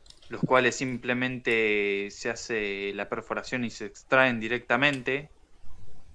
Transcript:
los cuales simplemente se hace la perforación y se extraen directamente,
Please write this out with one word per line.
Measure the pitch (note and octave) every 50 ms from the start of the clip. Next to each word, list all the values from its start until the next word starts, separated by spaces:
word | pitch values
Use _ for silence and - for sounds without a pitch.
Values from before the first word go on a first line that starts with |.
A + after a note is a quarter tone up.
| - - - - - -
los | A2+ G#2
cuales | - - C3 B2+ B2 A#2+ -
simplemente | - C#3 C3 B2 A#2+ B2 A#2+ B2 B2 B2+ B2+ B2+ A#2+ - B2+ A#2 A2+ A2 G#2+ G#2 G#2 G2+ G2+ G2 G2 G2+ G2+
se | - - - A#2+
hace | A#2 - - - A#2+ A2 G#2 G2+ G2 G2 G2 G2+ G2+
la | G2+ G2+ -
perforación | A#2+ A#2 G#2+ - A2 G#2 - - - B2+ A#2+
y | A2+
se | - - A2 G2+
extraen | - - - - C3+ C3 C3 C3 A#2+ A2+
directamente, | A2 A2 A#2+ A#2 - - A#2+ B2 C#3 D3 C#3 C3 B2 C3 C3 C#3+ D3+ - - _ - - - - - - - - - - - - - - -